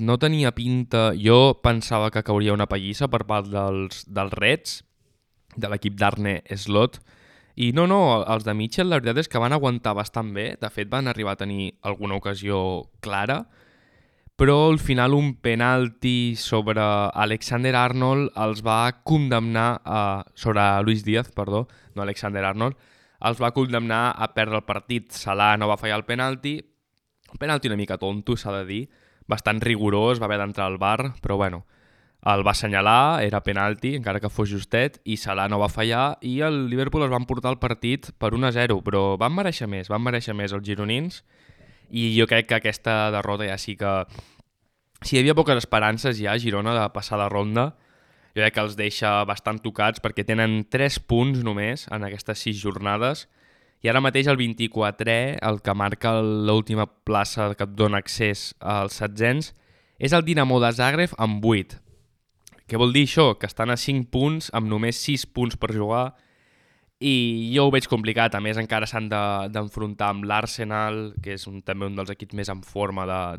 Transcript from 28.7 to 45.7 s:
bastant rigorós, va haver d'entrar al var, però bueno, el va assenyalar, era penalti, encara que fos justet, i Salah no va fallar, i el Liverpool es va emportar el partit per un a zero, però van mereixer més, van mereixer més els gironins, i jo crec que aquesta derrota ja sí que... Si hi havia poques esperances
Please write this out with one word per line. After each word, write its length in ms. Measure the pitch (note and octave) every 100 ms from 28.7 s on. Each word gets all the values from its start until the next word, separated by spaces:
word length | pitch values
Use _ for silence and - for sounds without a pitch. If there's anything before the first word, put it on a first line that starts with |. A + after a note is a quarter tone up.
| G#2 C3 _ _ _ -
bastant 320 | G#2+ G#2+ G#2+
rigorós, 560 | A#2 G#2+ G#2+ G2+ A2+ A#2+
va 80 | G#2+
haver 140 | G#2
d'entrar 240 | G2+ G2+ F#2+
al 80 | F#2+
var, 360 | G2 A2+ C3+ -
però 160 | - G2
bueno, 240 | F#2+ F2 - _ _ _ _ _ G#2
el 160 | G2+
va 140 | G2 G2+
assenyalar, 640 | G#2+ G2 G#2 A#2 D3 E3
era 220 | G#2 G#2 -
penalti, 480 | G2+ G2+ G#2+ B2+
encara 260 | C#3 A2 G2
que 120 | G#2
fos 160 | - G#2
justet, 480 | G2+ - A#2 C#3 - A2
i 120 | G#2+
Salah 240 | G#2 F#2+ G2+
no 80 | G#2
va 80 | G#2
fallar, 480 | - A2+ A#2 C#3 - B2
i 140 | C3
el 220 | D#3 D3 B2+
Liverpool 340 | B2 C3+ D#3 C#3
es 60 |
va 80 | B2
emportar 300 | B2 A#2+ B2+
el 60 | C3
partit 480 | B2 A2 A#2 C3+ - -
per 160 | A2
un 140 | A2+ C3
a 40 |
zero, 280 | A#2+ A#2+ G2
però 320 | G2+ G2 G2 F#2+
van 140 | A#2 F3
mereixer 320 | F#3+ E3 A2
més, 220 | F#2+ F#2
van 80 | G#2+
mereixer 320 | B2 A#2+ A2+
més 220 | G#2 G2+ G2+
els 100 | G2+
gironins, 560 | G2+ G#2 A#2+ E3+ - _ _ _ - - - -
i 220 | A#2 A#2 A2+
jo 80 | A2+
crec 240 | A2+ G#2+
que 80 | A2+
aquesta 540 | A2 - A2+ A2 G#2+
derrota 320 | G#2 G2 G2+ G#2
ja 140 | G2
sí 140 | - G2
que... 160 | G2+ F#2+ F2+ - - _ _ _ _ _ _ - -
Si 100 | C3+
hi 60 |
havia 160 | C#3 D#3
poques 240 | D3 B2
esperances 560 | -